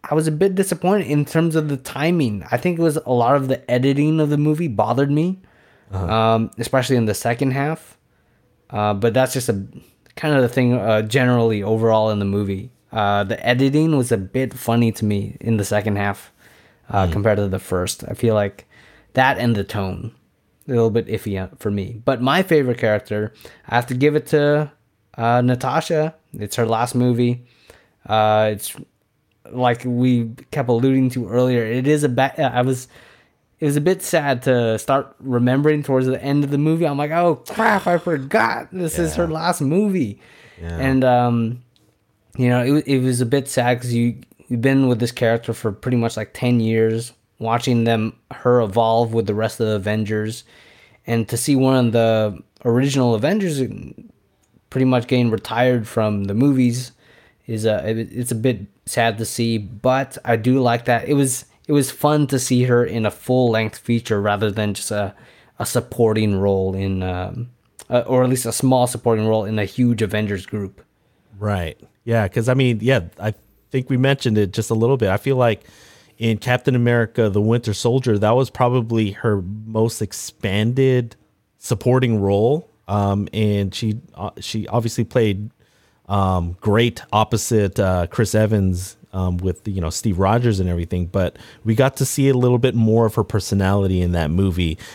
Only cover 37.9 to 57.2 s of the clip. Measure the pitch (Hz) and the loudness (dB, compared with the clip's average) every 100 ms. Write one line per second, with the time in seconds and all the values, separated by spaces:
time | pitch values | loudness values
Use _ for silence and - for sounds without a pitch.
37.9 | 170 180 147 135 214 113 117 - 185 165 | -2 0 -4 0 0 0 -2 -8 -8 -4
38.9 | 180 160 175 170 156 170 175 139 175 214 | -2 -2 -2 -4 -2 -2 -2 0 0 0
39.9 | 190 107 - - - - - 85 85 135 | 0 -2 -6 -18 -20 -20 -14 -10 -4 0
40.9 | 131 127 123 120 117 113 123 - _ _ | 2 4 4 4 2 -2 -6 -14 _ _
41.9 | _ _ _ _ - 123 123 123 147 139 | _ _ _ _ 0 2 2 2 0 2
42.9 | 135 127 123 117 139 135 - 120 123 123 | 0 2 0 0 0 -2 -2 0 0 -2
43.9 | 117 120 - - _ - 120 131 135 131 | 0 0 -2 -12 _ -8 -2 2 4 2
44.9 | 113 120 - 113 113 - 110 110 98 127 | 2 -2 0 0 0 -2 -6 -6 -6 -2
45.9 | 123 113 - 107 - 123 120 113 113 113 | 0 -2 -4 -10 -4 0 2 2 2 2
46.9 | 113 120 - _ - 110 117 135 120 117 | 0 -6 -16 _ -10 -4 -2 0 0 2
47.9 | 113 110 - - - 123 123 107 117 113 | 0 -2 -8 -18 -4 2 2 2 2 2
48.9 | 113 117 113 104 104 110 - 110 107 101 | 2 0 0 -2 -2 -2 -2 -2 -2 -2
49.9 | 107 104 107 107 117 - - - _ _ | -2 -2 -2 -4 -8 -16 -20 -20 _ _
50.9 | _ - 117 110 117 - 135 131 131 120 | _ -4 -2 -2 -2 0 2 4 4 2
51.9 | 117 113 110 107 90 - - 123 117 139 | 2 2 2 0 -4 -16 -6 0 2 2
52.9 | 135 123 110 139 214 190 139 120 101 - | 2 2 2 0 0 -2 -2 -4 -8 -16
53.9 | - - _ _ _ _ _ - 131 131 | -18 -20 _ _ _ _ _ -6 0 2
54.9 | 123 120 127 120 110 - 117 127 123 107 | 2 2 0 2 0 -2 0 2 2 -2
55.9 | 117 107 104 98 104 143 131 123 123 123 | -2 0 -2 -2 2 2 4 2 0 -8
56.9 | - _ _ | -16 _ _